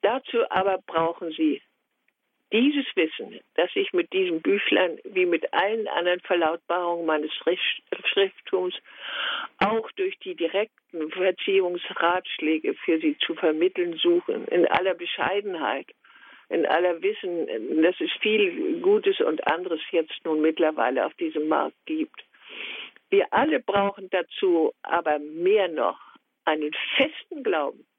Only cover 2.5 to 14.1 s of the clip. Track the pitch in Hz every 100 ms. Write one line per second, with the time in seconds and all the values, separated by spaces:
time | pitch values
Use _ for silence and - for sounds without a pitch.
2.5 | 214 269 285 254 - 160 - - - _
3.5 | - 175 - 196 185 165 190 185 160 165
4.5 | 202 - 202 185 165 - 190 180 170 -
5.5 | - 190 226 214 - 175 180 - 180 160
6.5 | 170 _ 175 175 170 165 156 156 - -
7.5 | 175 - - _ - - - 190 - -
8.5 | 190 180 - - - - - - - -
9.5 | _ 196 226 220 - 190 - - 170 165
10.5 | 185 220 _ _ 170 156 185 185 180 -
11.5 | 190 185 175 - - 170 180 - - 151
12.5 | 156 151 147 - 160 160 147 - 165 170
13.5 | 156 180 185 175 165 175